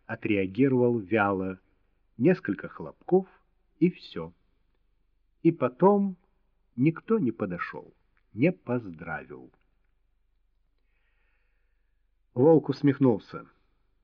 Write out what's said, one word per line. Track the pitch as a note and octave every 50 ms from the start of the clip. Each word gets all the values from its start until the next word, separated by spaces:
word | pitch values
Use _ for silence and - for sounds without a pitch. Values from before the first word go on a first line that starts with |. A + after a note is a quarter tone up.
| _ _
отреагировал | A2+ A2 - A2+ G#2 G2 F#2+ F#2 F#2+ G#2 C3+ C#3 C3 B2 B2 A#2+ A#2+ A#2
вяло. | G2+ F2 G#2+ A2 G2+ G2+ G2+ F#2 F#2+ F#2+ F#2+ F#2 _ _ _ _ _ _ _ _ _ _ _ -
Несколько | A#2 E3+ F#3 - - - G2+ - - -
хлопков, | - - F2 D2 - _ - - F3 F#3 F#3+ - _ _ _ _ _ _ _ _ _ _
и | - F3+
все. | E3+ - - - - - D#2+ E2 - _ _ _ _ _ _ _ _ _ _ _ _ _ _ _ _ _ _ _ _ _ _
И | E3
потом | E3 - C3 B2 B2+ - F3 F#3+ G#3 G3+ G3+ G3 F#3 - _ _ _ _ _ _ _ _ _ _ _
никто | A#2 B2+ D#3+ D#3+ - - - A3+ A3+
не | D#3+ A#2
подошел, | A2 - A2 F#2+ F2 E2+ - - - C2+ - E2 _ _ _ _ _ _ _ _ _
не | G2+ B2+ F3
поздравил. | F3+ - _ - A#2+ B2 A2+ G2 E2 D#2 E2+ E2 D#2+ D2 C2+ C2+ D2 B1+ B1+ C2 _ _ _ _ _ _ _ _ _ _ _ _ _ _ _ _ _ _ _ _ _ _ _ _ _ _ _ _ _ _ _ _ _ _ _ _ _ _ _ _ _ _ _ _ _ _ _ _ _ _ _ _ _ _ _ _ _
Волк | B2 B2+ D#3+ E3 D3+ C#3+ -
усмехнулся. | C3 - - C#3+ C3 - C#3 C3 A2+ F#2+ - - - - - - _ _ _ _ _ _ _ _ _ _